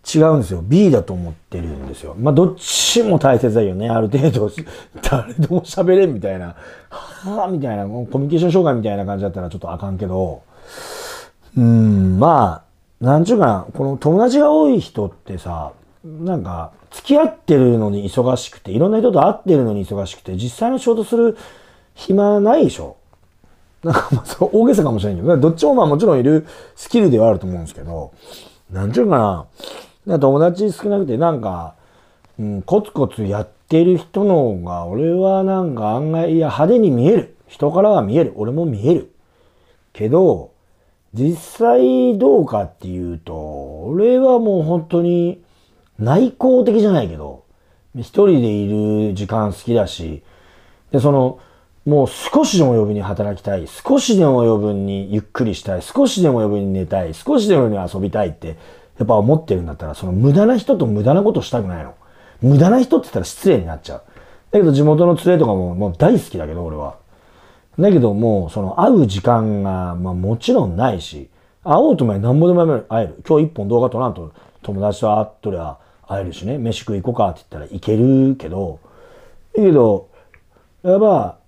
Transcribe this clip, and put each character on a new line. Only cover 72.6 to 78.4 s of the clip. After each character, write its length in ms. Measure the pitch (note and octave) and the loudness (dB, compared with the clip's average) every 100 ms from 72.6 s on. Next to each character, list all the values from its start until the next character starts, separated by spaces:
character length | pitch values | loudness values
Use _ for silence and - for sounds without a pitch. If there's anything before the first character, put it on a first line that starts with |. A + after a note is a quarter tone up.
| E3 B2+ - | 2 -2 -2
会 160 | A2+ F#2+ | -4 -4
え 20 | |
る。 160 | - - | -10 0
今 140 | D#3 | 2
日 60 | D#3 | 2
一 100 | C3+ | -4
本 140 | G2+ | -2
動 100 | A#2+ | 0
画 100 | B2 | 0
撮 100 | A#2+ | -2
ら 100 | B2+ | -6
ん 40 | |
と 200 | F2 D#2+ _ _ _ | -6 -16 _ _ _
友 180 | - G2 | -10 -4
達 180 | G#2 G2+ | -4 -2
と 180 | A2 G#2+ | 0 0
会 60 | |
っ 40 | G#2 _ | -2 _
と 80 | G#2+ | -8
り 80 | F2+ | -8
ゃ 200 | D#2 D2 _ _ - | -10 -14 _ _ -10
会 180 | G2 | -8
え 20 | F#2 | -8
る 80 | |
し 120 | D#2+ F#2 | -10 -8
ね、 120 | C#3 | -6
飯 220 | A#2 G#2+ | -6 -6
食 180 | - G2+ | -6 -6
い 40 | |
行 120 | B2+ | -4
こ 100 | A#2+ | -2
う 20 | G2+ | -2
か 40 | |
っ 40 | D#2+ | -4
て 100 | _ | _
言 100 | D2+ | -18
っ 20 | |
た 100 | D2 | -14
ら 0 | |
行 60 | F#2 | -10
け 160 | - A2 | -2 2
る 400 | B2+ C3+ C3+ | 4 4 2
け 140 | C3+ | -2